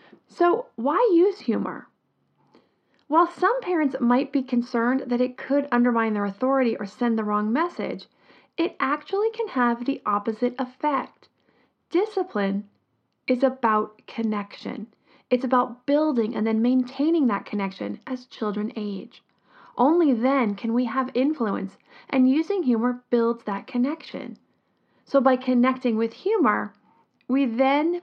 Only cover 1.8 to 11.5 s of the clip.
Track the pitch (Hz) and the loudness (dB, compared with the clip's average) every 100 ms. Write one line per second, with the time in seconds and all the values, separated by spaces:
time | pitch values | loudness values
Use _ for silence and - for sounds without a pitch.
1.8 | - _ _ _ _ _ _ _ _ _ | -14 _ _ _ _ _ _ _ _ _
2.8 | _ _ - 311 330 - 370 523 359 339 | _ _ 0 2 2 2 0 0 -2 0
3.8 | 285 - 240 247 285 277 262 240 240 233 | 0 0 2 2 2 -2 -2 -2 -2 0
4.8 | 240 269 240 240 254 - - 285 - 240 | 0 0 -2 -2 -2 -4 -2 -2 0 2
5.8 | 247 233 226 208 202 196 262 269 240 - | 2 2 0 -2 -4 -2 0 2 0 -2
6.8 | 196 - 240 226 208 208 214 254 349 - | -6 -4 -2 0 0 -2 0 -2 -2 -4
7.8 | 202 190 - _ _ - _ - 339 - | -8 -8 -12 _ _ -20 _ -4 -4 -2
8.8 | 262 302 - 392 440 453 440 262 240 233 | -4 -4 -4 -2 -2 -2 -4 0 2 0
9.8 | 247 269 - 202 214 214 247 247 247 - | -4 -4 -2 -4 -4 -2 -2 -4 -10 -6
10.8 | 302 269 - _ _ _ _ | -4 -2 -6 _ _ _ _